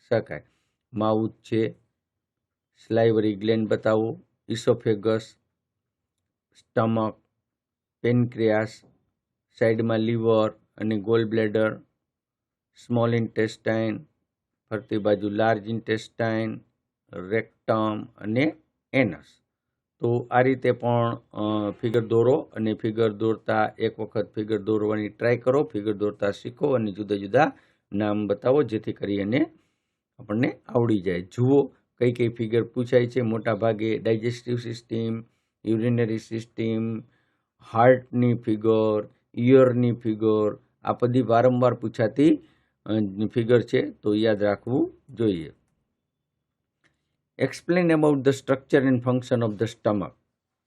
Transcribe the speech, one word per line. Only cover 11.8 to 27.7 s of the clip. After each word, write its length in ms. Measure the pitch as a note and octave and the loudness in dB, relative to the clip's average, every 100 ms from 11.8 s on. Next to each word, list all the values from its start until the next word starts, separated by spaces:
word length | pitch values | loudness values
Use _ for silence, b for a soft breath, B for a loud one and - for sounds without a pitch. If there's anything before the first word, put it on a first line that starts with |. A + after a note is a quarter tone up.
| - _ _ _ _ _ _ _ _ _ - | -16 _ _ _ _ _ _ _ _ _ -2
સ્મોલ 300 | A#2+ A#2 A#2 | 0 2 0
ઇન્ટેસ્ટાઇન, 920 | A2 - A2 - A2 A2 A2 G#2+ - _ _ _ _ _ - | -2 -2 -2 -2 -4 -2 -2 -6 -12 _ _ _ _ _ -10
ફરતી 280 | A2 - A2 | -8 -4 -2
બાજુ 320 | G#2 G2+ G#2 | 0 0 0
લાર્જ 400 | G#2 A2 G#2+ G2+ | 0 2 0 -2
ઇન્ટેસ્ટાઇન, 920 | A2+ - A2 - - A2+ A2 A2 A#2 _ _ _ _ - | -8 -4 -6 -6 -6 -4 -2 -4 -8 _ _ _ _ -18
રેક્ટમ 920 | - F2+ A2 - _ - A2 A2 G#2+ - - | -14 -4 -4 -4 _ -2 0 0 -4 -10 -12
અને 380 | G#2 A#2 D#4 - _ _ _ | -4 -2 -2 -4 _ _ _
એનસ. 320 | C3 A2 D#2+ _ _ _ _ _ _ _ - | -2 -2 -4 _ _ _ _ _ _ _ -6
તો 280 | A#2+ A#2+ A#2 | -2 -2 0
આ 100 | B2 | 2
રીતે 300 | B2+ B2+ B2 | 2 2 0
પણ, 460 | A#2+ A#2+ A#2+ A#2 A#2 _ | 0 0 0 0 -4 _
અ, 380 | A2 G#2+ G#2+ G#2 | -6 -4 -2 -4
ફિગર 280 | G2 A#2 A#2 | -4 -2 -2
દોરો 380 | G#2 A2+ A#2 D#3 | 0 2 4 2
અને 360 | - A2 G#2+ | -2 -6 -4
ફિગર 380 | G#2 A2+ A2 A2+ | -4 -4 0 -2
દોરતા 600 | G#2 A2+ G#2+ - A2 G#2+ - | 0 -4 -4 -2 0 0 -2
એક 200 | A2 - | -4 -4
વખત 340 | G#2+ A2+ G2+ A2 | -8 -6 -6 -6
ફિગર 220 | G#2+ G#2+ | -4 -4
દોરવાની 520 | G2 G#2+ G#2+ G#2+ G#2 | -2 -2 0 -4 -6
ટ્રાય 280 | - A#2 B2 | -2 0 0
કરો, 260 | - C#3 | 0 0
ફિગર 300 | D3+ G#2 G#2 | 0 -4 -6
દોરતા 380 | G2 G#2 - G2+ | -4 -4 -4 -6
શીખો 400 | - A#2+ A#2+ D3+ | -6 -10 -6 -2
અને 200 | B2 G#2+ | 0 -2
જુદા 240 | G2 G2+ G2+ | -6 -6 -6
જુદા 360 | G2+ B2 C4 - b | 0 2 0 -2 b